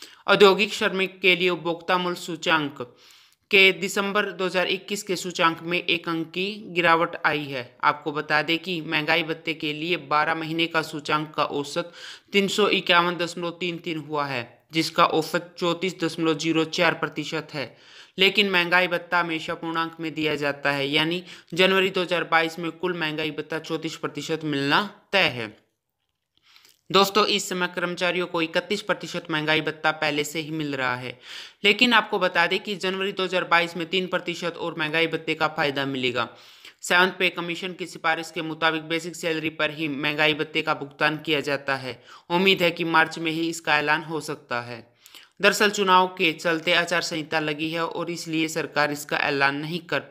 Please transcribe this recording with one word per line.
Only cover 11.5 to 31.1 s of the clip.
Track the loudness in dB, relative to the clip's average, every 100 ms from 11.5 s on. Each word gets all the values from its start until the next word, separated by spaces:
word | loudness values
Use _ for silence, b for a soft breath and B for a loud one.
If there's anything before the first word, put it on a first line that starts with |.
| -2 -4 -6 -8 B B B B
तीन | 0 2
सौ | 2 2
इक्यावन | 2 4 4 4 0
दशमलव | -4 -4 -6
तीन | -4 -6 -6
तीन | -6 -8
हुआ | -4 -4 -2
है, | -4 -8 -16 _
जिसका | -4 -2 2 4
औसत | 4 0 -4 -4 -4
चौंतीस | -2 0 -2 -2
दशमलव | -4 0 0 2
जीरो | 2 0 0
चार | 0 0
प्रतिशत | 0 -4 -6 -6 -8 -6
है। | -8 -10 B B B B 2
लेकिन | 4 4 2
महंगाई | 2 4 4 4
भत्ता | -2 0 0
हमेशा | 0 -4 -6
पूर्णांक | -6 -4 -4 -4 -6
में | -8
दिया | -2 -2 0
जाता | -2 0 -2
है, | 0 0
यानी | 2 2 -2 -6 B B
जनवरी | 2 4 4 2
दो | 0
हज़ार | 0 -2 2
बाईस | 2 2 -2
में | -8
कुल | -6 -6 -2
महंगाई | -4 -2 -4
भत्ता | -6 -6 -8
चौंतीस | -4 -6 -6 -6
प्रतिशत | -8 -8 -6 -4
मिलना | -2 -2 2 2 0 -8 _
तय | 2 2
है। | 0 -8 -12 _ _ _ _ _ _ _ _ b b b b _
दोस्तों, | 4 4 4 2
इस | 0 -2
समय | -4 -4
कर्मचारियों | -2 -6 -2 -2 0 -2
को | -2
इकतीस | 0 -2 -2 -4
प्रतिशत | -2 -4 -4 -10 -4
महंगाई | -2 2 2
भत्ता | 2 0 -2
पहले | 0 -2 -2
से | -4 -6
ही | -6
मिल | -6 -4
रहा | -2 -2 -2
है, | -8